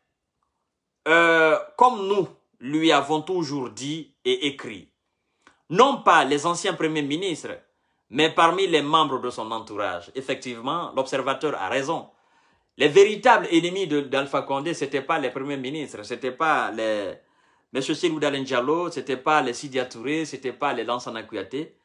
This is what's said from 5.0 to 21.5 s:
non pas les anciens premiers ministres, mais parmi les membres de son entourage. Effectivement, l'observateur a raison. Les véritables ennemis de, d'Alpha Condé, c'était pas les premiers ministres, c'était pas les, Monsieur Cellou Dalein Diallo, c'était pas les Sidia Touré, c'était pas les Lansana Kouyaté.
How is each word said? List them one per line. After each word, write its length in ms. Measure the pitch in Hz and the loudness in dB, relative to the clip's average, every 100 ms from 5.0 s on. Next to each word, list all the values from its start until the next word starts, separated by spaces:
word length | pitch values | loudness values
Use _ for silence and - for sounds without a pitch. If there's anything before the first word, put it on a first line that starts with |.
| _ _ _ _ _ _ - | _ _ _ _ _ _ 0
non 320 | 175 269 240 | 4 6 4
pas 240 | - 170 135 | 4 6 6
les 200 | 147 165 | 2 0
anciens 280 | 170 202 | -2 -2
premiers 300 | 175 160 156 | -2 -2 -2
ministres, 540 | 143 156 196 156 113 - _ _ _ _ _ | -2 -4 -4 -6 -8 -14 _ _ _ _ _
mais 200 | 123 160 | 0 0
parmi 380 | 160 170 180 196 | 4 4 4 2
les 140 | 156 | 2
membres 380 | 143 160 156 131 | 2 2 2 -2
de 100 | 123 | -6
son 220 | 120 113 | -8 -6
entourage. 600 | 113 107 104 101 87 - 131 | -8 -8 -6 -6 -6 -10 -10
Effectivement, 760 | 135 131 131 117 123 165 156 131 | -6 -6 -8 -10 -6 -6 -4 -4
l'observateur 600 | 131 143 131 135 151 123 | -4 -2 -4 -4 -4 -4
a 140 | 92 | -4
raison. 400 | 131 139 156 - _ _ _ _ _ _ - | -4 -4 -6 -10 _ _ _ _ _ _ 0
Les 100 | 127 | 4
véritables 600 | 147 202 208 247 220 170 | 8 6 6 4 4 4
ennemis 340 | 170 175 190 180 | 2 2 -2 -2
de, 160 | 147 | -2
d'Alpha 400 | 135 135 143 143 | 0 -2 -2 -2
Condé, 320 | 131 139 147 | -2 -4 -4
c'était 280 | 165 135 139 | -4 -4 -4
pas 180 | 135 160 | -2 -2
les 100 | 131 | -2
premiers 280 | 135 139 139 | -4 -6 -6
ministres, 460 | 127 156 135 107 | -6 -8 -8 -12
c'était 280 | 101 120 127 | -10 -8 -6
pas 400 | 127 160 139 110 | -2 0 0 -2
les, 440 | 110 110 107 95 90 _ _ _ _ _ | -2 -2 -2 -4 -10 _ _ _ _ _
Monsieur 200 | 127 135 | -6 -4
Cellou 260 | 151 180 156 | -2 -2 0
Dalein 240 | 147 139 | -2 -2
Diallo, 460 | 131 127 127 160 175 | -2 -2 0 0 -2
c'était 280 | 156 127 131 | -6 -6 -4
pas 240 | 165 151 | 2 2
les 120 | 131 | 2
Sidia 320 | 117 147 131 123 | -4 -6 -4 -4
Touré, 400 | 117 120 156 151 | -6 -4 -4 -4
c'était 280 | 127 127 | -8 -10
pas 200 | 117 143 | -4 -4
les 100 | 127 | -2
Lansana 400 | 107 123 127 113 | -4 -4 -6 -12
Kouyaté. 540 | 107 107 95 | -10 -10 -8